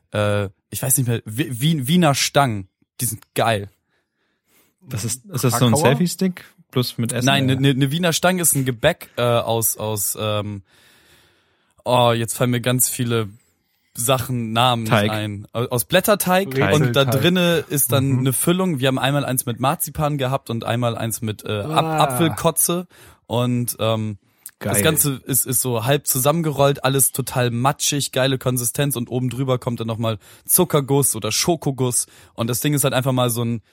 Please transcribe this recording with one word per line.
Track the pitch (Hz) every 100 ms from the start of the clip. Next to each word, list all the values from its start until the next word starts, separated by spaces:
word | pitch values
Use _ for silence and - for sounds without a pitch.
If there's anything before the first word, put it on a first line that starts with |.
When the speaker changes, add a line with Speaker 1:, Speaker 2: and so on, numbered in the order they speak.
| _
Speaker 1:
äh, | 104 104 104 98 - _
ich | 107
weiß | 127 131
nicht | 123
mehr, | 117
Wi-, | - 107 160 117
Wien-, | 147 160 123
Wiener | 180 165
Stangen. | 131 - 143 139 107 95 _ _ _
Die | 120
sind | 110 _
geil. | - 113 107 101 _ _ _ _ _ _ _ _ _ _ _
Speaker 2:
Das | 180 110
ist, | 110 - -
ist | 151
das | 127 117
so | 123
ein |
Speaker 3:
Krakauer? | 110 220
Speaker 2:
Selfie-Stick? | 143 175 - 190 180 - _ _
Plus | 131 120 -
mit | 113
Essen? | 117 127
Speaker 1:
Nein, | 139 131
Speaker 2:
Ja. | 131
Speaker 1:
ne, |
ne, | 135
ne | 131 139
Wiener | 160 180
Stange | 156 175 185
ist | 170
ein | 143
Gebäck, | 131 117 147 175 - -
äh, |
aus, | 120 117 - 113 113 -
aus, | 107 107 - -
ähm, | 107 104 104 101 - _ _ _ _ _ _ _ _ _ _ _
oh, | 110 123 120
jetzt | 117 117
fallen | - 127
mir | 120
ganz | 120 123 120
viele | - 120 117 107 107 _ _ _ _ _
Sachen, | - 123 131 117 123 113
Namen | 113 127 117
nicht | 110
Speaker 2:
Teig. | 110 104
Speaker 1:
ein. | 107 107 101 104
Au-, | 113 123
aus | 123
Blätterteig | - 180 185 202 175 185 202
Speaker 3:
Teig. | 131 98
Speaker 1:
und | - 123
da | 127
Speaker 3:
Teig. | 139 135
Speaker 1:
drinne | 156 180 175 170 -
ist | 147 -
dann | 143 135
Speaker 3:
Mhm. | 131
Speaker 1:
eine | 131
Füllung. | 127 - 180 190 143
Wir | 135
haben | 131
einmal | 127 143
eins | 131 131 -
mit | 117
Marzipan | 135 165 - 143 151 147
gehabt | 127 135 -
und | 117
einmal | 107 117 120 113
eins | 113 107
mit, | 113 104
äh, | - 107
Ap-, | 101 156
Speaker 3:
Ah. | 156 156
Speaker 1:
Apfelkotze | 151 131 165 - 165 160 - 170 180 - - - _
und, | 120 123 123 120 -
ähm, | 110 110 107 104 _ _ - _
das | 107
Speaker 2:
Geil. | 104
Speaker 1:
Ganze | 104 156 143 131
ist, | - 131 -
ist | 123
so | 127 117 110
halb | 147 -
zusammengerollt, | - 135 165 156 139 139 143
alles | 135 135 131
total | - 131 131 123
matschig, | 120 131 147 - 147 131
geile | - 131 131
Konsistenz | - 123 120 - 143
und | 120 120
oben | 123 127
drüber | 120 135 127
kommt | - 120
dann | 113
nochmal | 110 117 107 - -
Zuckerguss | - - 180 151 139 139 135 110
oder | 107
Schokoguss | - - 165 - 127 127 120 - - -
und | - 117
das | 123
Ding | 151
ist | 147
halt | 139
einfach | 131 127
mal | 127 123
so | 117
ein | 117 117 -